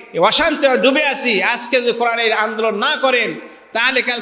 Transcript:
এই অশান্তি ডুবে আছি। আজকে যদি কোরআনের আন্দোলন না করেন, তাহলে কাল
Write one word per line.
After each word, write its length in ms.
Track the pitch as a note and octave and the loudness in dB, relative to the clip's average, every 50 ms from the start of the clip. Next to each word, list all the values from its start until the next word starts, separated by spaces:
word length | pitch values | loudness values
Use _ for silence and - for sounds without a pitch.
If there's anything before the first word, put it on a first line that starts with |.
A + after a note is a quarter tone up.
| - - | -16 -8
এই 60 | - D#3+ | -2 2
অশান্তি 480 | F3+ A3 - - D#4 E4 D4+ - C#4 C4+ B3+ G#3+ | 2 2 4 2 2 0 0 2 2 2 2 2
ডুবে 220 | G3 C4+ C4+ D#4 D4 | 2 2 2 2 0
আছি। 380 | C#4+ B3+ - A#3 B3 G#3+ F#3 | 0 -2 -2 -2 0 0 0
আজকে 380 | F#3 G#3+ A#3+ A#3 A#3+ - C4+ B3+ | 0 0 -2 -2 -4 -2 -2 0
যদি 120 | A#3+ A#3+ | 0 0
কোরআনের 400 | A3+ A#3 A#3+ A#3 A#3 A#3 A#3 A3 | -2 0 0 -2 0 0 0 0
আন্দোলন 420 | G#3+ G#3+ G#3+ A3+ A3 A3 A3 A3 G#3+ | 0 0 -2 -2 -2 -2 -2 -2 -2
না 220 | G3+ B3 D4 D4+ C#4+ | 0 0 -2 0 0
করেন, 340 | C4+ C4 B3 A#3+ A3 F3+ D3 A#2 - - - - - - | 0 0 0 0 0 -2 -6 -10 -14 -18 -20 -20 -14 -6
তাহলে 300 | - A3 A#3+ C4 C4 B3 | -2 0 0 2 2 0
কাল 180 | G#3+ B3 A#3+ A#3+ | 0 -2 -2 -4